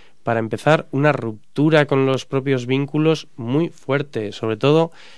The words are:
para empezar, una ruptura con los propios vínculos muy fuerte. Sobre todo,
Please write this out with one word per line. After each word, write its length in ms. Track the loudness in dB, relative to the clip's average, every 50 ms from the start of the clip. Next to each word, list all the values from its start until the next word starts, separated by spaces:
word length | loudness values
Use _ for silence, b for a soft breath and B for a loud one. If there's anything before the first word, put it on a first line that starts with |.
| b b b b -4
para 160 | -2 -2 -2
empezar, 480 | -2 -4 -6 -2 2 2 2 2 2 -2 -4
una 180 | 0 2 2
ruptura 760 | 2 0 -4 -8 -10 -10 -16 -10 -2 0 2 4 4 4 4
con 200 | 4 2 0 2
los 200 | 2 0 -2 -4
propios 400 | -4 -4 -4 -2 0 -2 -2 -2
vínculos 600 | -2 -2 -2 -2 -2 -2 0 2 2 0 0 -4 -14 -14
muy 360 | -12 -6 -2 0 0 -2 -2
fuerte. 600 | -6 -12 -6 -2 -2 -2 -2 -4 -6 -6 -6 -6
Sobre 260 | -8 -6 -4 -4 -4
todo, 360 | 0 2 2 4 4 2 0 B B B B B